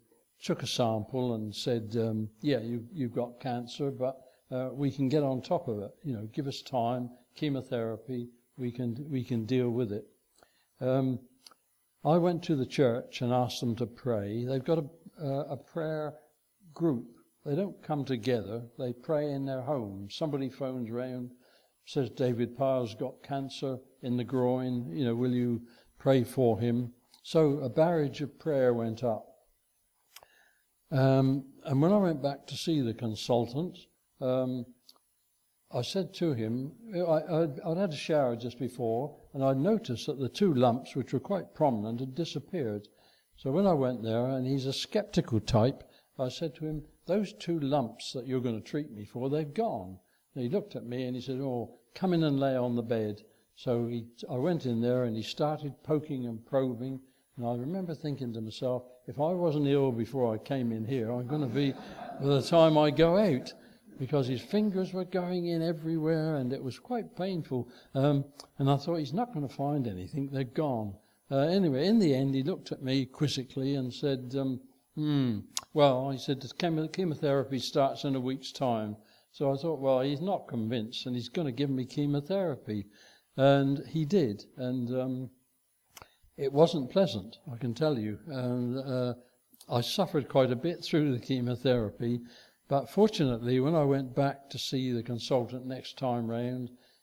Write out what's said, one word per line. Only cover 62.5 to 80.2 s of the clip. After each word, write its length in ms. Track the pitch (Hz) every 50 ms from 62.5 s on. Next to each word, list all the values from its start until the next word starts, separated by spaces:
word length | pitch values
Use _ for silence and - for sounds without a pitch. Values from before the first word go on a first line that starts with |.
| 170 165 160 160 156
I 140 | 151 151 151
go 260 | 139 143 160 165 175
out," 380 | 202 220 185 135 120 - - - - - - - _ _ - - -
because 280 | 135 - 151 143 127
his 160 | 123 131 113
fingers 500 | - - 202 208 214 208 180 190 185 165
were 140 | 180 185 180
going 400 | 180 - 185 175 175 180 180 170
in 160 | 170 170 165
everywhere 720 | 160 170 165 156 156 160 165 160 151 160 165 156 156 160 156
and 160 | 143 127 123
it 100 | 135 -
was 160 | 139 127 - -
quite 380 | - - 247 233 202 254 -
painful. 540 | - 180 196 190 165 143 - 135 123 117 - - - - _ -
Um, 320 | 135 135 147 143 139 135 - - - - _ _ -
and 120 | 139 135
I 60 | 143
thought, 200 | 131 - 170 170
"He's 180 | 165 147 127 147
not 180 | 208 247 240
gonna 160 | 240 151 143 120
find 400 | - - 139 143 147 147 120 113
anything, 400 | 92 90 92 - - 139 139 135
they're 160 | 139 135 135
gone." 500 | 117 - 165 156 143 127 113 107 104 98 - _ _ _ _ _ -
Uh, 80 | 139 135
anyway, 480 | 143 160 185 202 190 156 131 127 160
in 140 | 196 226 226
the 140 | 190 151 131
end, 200 | 127 139 139 135
he 80 | 135
looked 280 | 131 165 185 - - -
at 120 | 147 -
me 240 | 139 131 135 135 127
quizzically 680 | - - - 151 135 - 135 123 - - 139 131 139 143
and 200 | 139 127 123 117
said, 400 | - 151 143 135 123 127 120 131
um, 240 | 139 135 135 127 123 - - _ _ _ _ -
Hmm, 440 | 151 151 151 147 139 131 120 110 101 - - - - - _ -
"Well," 360 | 156 143 139 127 127 135 139
he 80 | 135 123
said, 220 | - - 139 135
"the 80 | - 120
chemo-, 440 | - - 185 170 160 156 156 156
chemotherapy 640 | - 185 190 170 143 - 160 143 139 139 131 135 139 123
starts 460 | - - - 151 135 135 127 - -
in 100 | 143 135
a 60 | 131
week's 320 | 123 131 131 131 - -
time." 440 | - - 139 123 117 110 107 104 107 - - _ _ _ _ _
So 220 | _ - 147 139
I 40 | 135
thought, 240 | 135 170 165 156 131
"Well, 200 | 135 135 131 127
he's 200 | 131 143 147 135